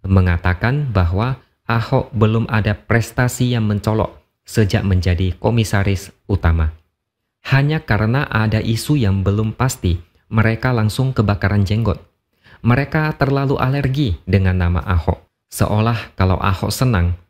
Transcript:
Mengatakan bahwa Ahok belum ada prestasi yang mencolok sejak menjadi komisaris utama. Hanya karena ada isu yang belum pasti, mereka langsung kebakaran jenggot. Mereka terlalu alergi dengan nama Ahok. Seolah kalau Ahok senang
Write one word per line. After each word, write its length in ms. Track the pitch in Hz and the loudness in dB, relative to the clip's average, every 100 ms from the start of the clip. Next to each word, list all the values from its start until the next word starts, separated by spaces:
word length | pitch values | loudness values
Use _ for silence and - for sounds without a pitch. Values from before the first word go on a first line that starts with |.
| 92 | 4
Mengatakan 840 | 95 90 87 90 90 113 143 147 | 4 4 0 0 -2 -2 -2 -2
bahwa 460 | 101 85 95 117 131 _ _ | 0 0 0 -2 -6 _ _
Ahok 480 | - 117 113 131 - | -4 -4 0 -2 -2
belum 340 | 101 110 113 113 | 0 2 2 0
ada 300 | 110 107 101 | 0 0 -2
prestasi 800 | - 117 110 - 123 - 123 120 | 0 -2 0 -2 -2 0 -2 0
yang 100 | 107 | 0
mencolok 560 | 104 104 110 98 - _ _ - | 0 0 0 -2 -6 _ _ -6
sejak 400 | - 104 113 98 | 0 0 0 2
menjadi 480 | 92 87 87 92 87 | 0 2 0 -2 -2
komisaris 720 | 113 117 110 104 98 95 - _ - | 0 0 0 0 0 -2 -6 _ -4
utama. 400 | 101 - 80 78 - _ _ _ _ _ _ - | 0 2 2 0 -4 _ _ _ _ _ _ -2
Hanya 320 | 135 143 156 | 0 2 -2
karena 480 | 156 104 107 127 147 | -2 0 0 0 -2
ada 320 | 110 110 107 | 0 0 0
isu 320 | - 117 - | -2 -4 -2
yang 320 | 151 104 98 95 | 0 2 0 0
belum 240 | 101 110 | 0 -2
pasti, 480 | - 131 - 95 87 - _ _ | -2 -4 -2 -2 -2 -6 _ _
mereka 400 | 110 113 113 131 | 0 0 0 -2
langsung 400 | 123 107 - 131 | 0 0 0 -2
kebakaran 560 | 127 104 101 98 104 98 | 0 0 2 0 0 0
jenggot. 320 | 104 110 - - _ _ _ - - | 0 -2 -4 -8 _ _ _ -20 -6
Mereka 560 | 113 120 139 160 156 156 | 0 0 0 -2 -2 -2
terlalu 400 | 135 139 139 139 | 0 0 0 0
alergi 640 | 127 139 131 135 135 82 | 0 0 -2 0 -2 -2
dengan 400 | - 95 95 92 | 0 0 2 2
nama 160 | 87 87 - | 0 0 0
Ahok. 400 | 90 - - _ _ _ | 0 0 -4 _ _ _
Seolah 640 | - - 104 110 113 - | -4 0 2 0 -2 -6
kalau 240 | - 98 90 | -2 0 2
Ahok 320 | 98 95 - | 0 -2 -4
senang 480 | - 131 104 87 90 | -2 0 2 0 -2